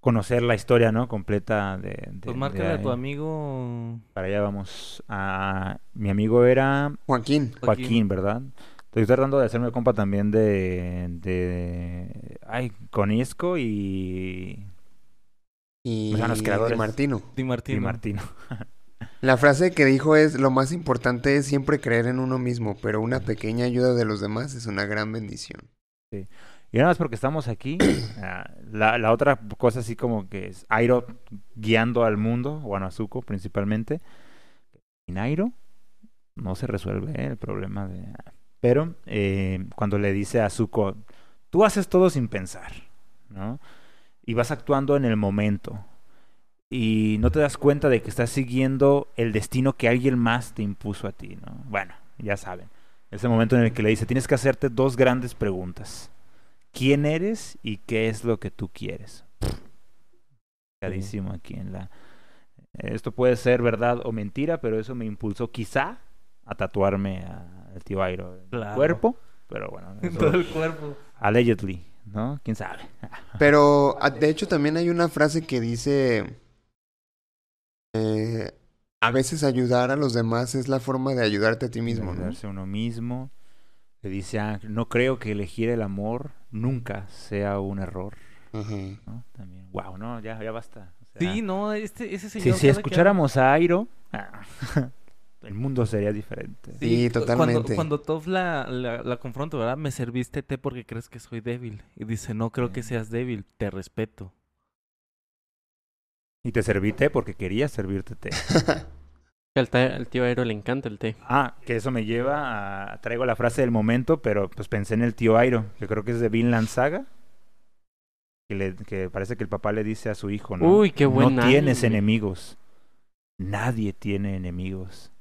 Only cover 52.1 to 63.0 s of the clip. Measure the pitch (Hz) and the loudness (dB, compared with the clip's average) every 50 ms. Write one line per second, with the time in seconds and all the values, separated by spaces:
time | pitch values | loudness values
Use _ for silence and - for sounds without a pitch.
52.1 | - - - 107 101 98 - 95 92 92 92 - - - - - - - - - | -14 -10 -4 -4 -4 -4 -4 -10 -10 -10 -12 -16 -16 -16 -18 -18 -20 -20 -18 -14
53.1 | - 101 104 123 117 113 113 110 127 123 117 113 120 - 107 107 113 110 113 - | -10 -2 2 4 6 6 6 6 6 6 6 6 4 4 4 4 4 4 2 0
54.1 | - 131 127 - 147 127 107 139 127 - - 135 120 110 131 135 123 117 139 131 | 0 0 2 2 2 4 4 2 2 4 0 -2 2 4 2 2 4 6 6 6
55.1 | 123 127 123 120 - - 113 104 95 92 90 90 87 - 104 - - - - - | 6 4 0 -4 -4 -2 -2 -2 0 -2 -4 -6 -8 -10 -12 -12 -12 -14 -14 -14
56.1 | - - - - - - - - - - - - - - 123 131 139 143 147 147 | -16 -16 -16 -18 -18 -18 -20 -20 -20 -20 -20 -18 -8 0 4 4 4 6 4 2
57.1 | 156 160 180 202 226 214 - - - - - 117 107 - - - 117 110 110 113 | 0 0 0 -2 -2 -4 -8 -12 -14 -10 -6 -6 -6 -6 -6 -2 0 0 2 2
58.1 | 110 107 - 117 113 104 - 101 - - - 92 - - 104 101 - - - - | 0 -2 0 0 0 0 -2 -8 -6 -6 -8 -8 -8 -10 -8 -8 -8 -10 -12 -16
59.1 | - - - - - - - 65 64 - - - - - - - - - - - | -16 -18 -20 -20 -12 -6 -6 -6 -6 -6 -10 -16 -18 -18 -18 -20 -20 -20 -20 -20
60.1 | - - - _ _ _ _ _ _ _ _ _ _ _ - 92 92 95 95 101 | -20 -20 -20 _ _ _ _ _ _ _ _ _ _ _ -8 -6 -6 -6 -6 -6
61.1 | 104 104 95 95 92 85 - - - - 95 95 95 95 95 95 - - - - | -6 -6 -6 -6 -8 -8 -10 -10 -10 -10 -10 -8 -8 -10 -10 -10 -14 -16 -16 -18
62.1 | - - - - - - - - - - - _ _ - - - 113 113 | -18 -18 -20 -20 -20 -20 -20 -20 -20 -20 -20 _ _ -10 -8 -6 -6 -4